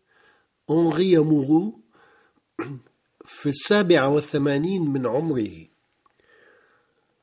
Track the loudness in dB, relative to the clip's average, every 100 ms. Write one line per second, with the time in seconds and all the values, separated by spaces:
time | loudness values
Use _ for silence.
0 | _ _ _ _ _ _ -2 0 2 0
1 | 2 4 4 2 2 0 0 -8 _ _
2 | _ _ _ _ _ -14 -14 -14 -18 _
3 | _ _ -20 -8 -6 -4 0 2 4 2
4 | 4 0 -2 -2 0 0 -2 -2 -2 -2
5 | -2 -2 -2 -4 -6 -10 -20 _ _ _
6 | _ _ _ _ _ _ _ _ _ _
7 | _ _